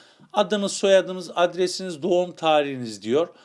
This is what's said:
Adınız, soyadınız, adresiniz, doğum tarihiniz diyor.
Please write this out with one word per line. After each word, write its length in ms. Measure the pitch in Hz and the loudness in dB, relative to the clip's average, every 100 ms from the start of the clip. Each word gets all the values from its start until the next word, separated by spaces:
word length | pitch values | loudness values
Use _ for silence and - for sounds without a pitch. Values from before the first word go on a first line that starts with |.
| - _ _ | -20 _ _
Adınız, 380 | 370 185 214 196 | -2 0 0 -2
soyadınız, 600 | - 196 190 170 185 165 - | 0 4 4 4 -6 -6 0
adresiniz, 680 | 175 170 175 - 190 160 | 0 0 -2 -4 -8 -6
doğum 320 | 160 175 180 - | 0 0 0 -2
tarihiniz 680 | 160 151 143 131 117 104 | 2 2 0 -6 -8 -8
diyor. 240 | 107 131 175 - | -2 0 0 -6